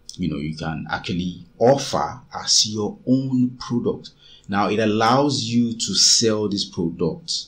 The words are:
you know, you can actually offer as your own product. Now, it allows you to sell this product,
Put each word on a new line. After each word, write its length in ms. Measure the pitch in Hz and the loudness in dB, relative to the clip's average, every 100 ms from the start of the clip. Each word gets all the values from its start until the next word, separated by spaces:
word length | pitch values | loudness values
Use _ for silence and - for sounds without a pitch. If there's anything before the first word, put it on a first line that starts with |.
| - - | -18 -6
you 120 | 85 | -4
know, 100 | 73 | -2
you 180 | 76 78 | -6 -6
can 300 | 80 78 - | -6 -6 -6
actually 540 | - - 87 90 87 - - | -6 -4 -4 -4 -8 -16 2
offer 600 | 117 139 - 82 76 - - | 4 4 2 -2 -4 -6 -12
as 320 | - - - 107 | -8 0 0 2
your 320 | 107 104 - - | -2 -4 -4 0
own 440 | 131 135 127 123 - | 2 2 2 0 -2
product. 500 | - 120 - - - - - - - | -4 -2 0 -4 -8 -20 -20 -20 -4
Now, 200 | 101 101 | 0 0
it 120 | 107 | 2
allows 640 | 110 107 113 131 143 120 | 2 4 4 4 4 0
you 300 | 113 117 117 | 0 2 2
to 200 | 110 101 | 0 -2
sell 540 | 92 - - 113 107 104 | 2 4 4 4 2 0
this 160 | 98 | -2
product, 800 | - - 85 85 85 85 - - | -4 -4 -4 -2 -4 -4 -6 -8